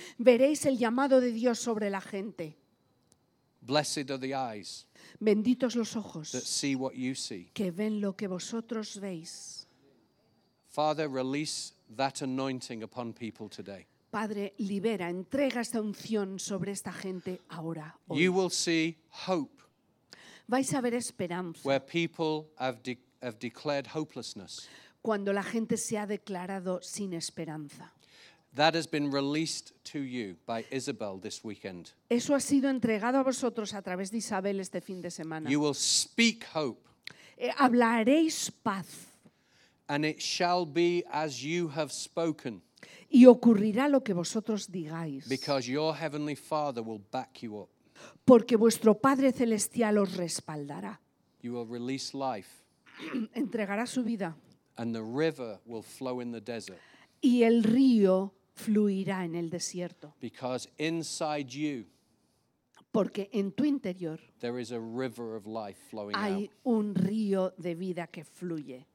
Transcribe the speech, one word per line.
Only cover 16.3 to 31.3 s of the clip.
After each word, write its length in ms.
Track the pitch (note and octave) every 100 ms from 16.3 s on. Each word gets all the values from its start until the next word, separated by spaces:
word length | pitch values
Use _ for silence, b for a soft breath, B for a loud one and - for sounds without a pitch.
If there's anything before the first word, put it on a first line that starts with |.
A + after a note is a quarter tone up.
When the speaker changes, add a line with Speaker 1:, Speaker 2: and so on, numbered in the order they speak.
| F#3+
Speaker 1:
sobre 340 | - G3 F3+
esta 200 | G3 G3
gente 480 | F3+ F#3+ F#3 F#3 F3+ -
ahora, 480 | E3 D#3+ D#3+ D#3 - -
hoy. 140 | C#3
Speaker 2:
You 100 | F#3
will 180 | F3+ F3+
see 460 | - - E3 D#3+ D#3+ _ - -
hope 220 | F#3 C3+ - _ _ _ _ _ B B B -
Speaker 1:
Vais 260 | B3 C4+
a 60 | C#4+
ver 120 | B3
esperanza. 640 | A#3+ A#3+ - F3+ F3 F3+ D#3+
Speaker 2:
where 180 | C#3 C#3
people 720 | C#3 E3+ E3 - D#3 D#3 D#3 -
have 240 | C3 A#2
de-, 160 | B2+ B2 _ _
have 160 | B2+ G#2+
declared 480 | B2 - D3+ C#3 B2+
hopelessness. 800 | D#3 D3+ - A2+ G#2 F2+ - B B B _
Speaker 1:
Cuando 320 | - G#3 G3
la 100 | G3
gente 340 | F#3+ A3+ A3+ A3+
se 180 | - G#3+
ha 100 | G3+
declarado 760 | G#3 - F#3 F3+ G3 F#3 F3+
sin 300 | - - G3+
esperanza. 800 | E3 - - E3 D#3 D3 - - _ b b b b b
Speaker 2:
That 200 | - D3+
has 120 | E3 D#3
been 240 | D3+ C#3+
released 640 | C#3 C#3 D3+ D#3+ - - _ -
to 80 | D3
you 360 | C3+ B2 G#2 E2+ -
by 200 | A2+ A2+
Isabel 480 | C3 B2+ A2+ G#2 F#2+
this 240 | G2+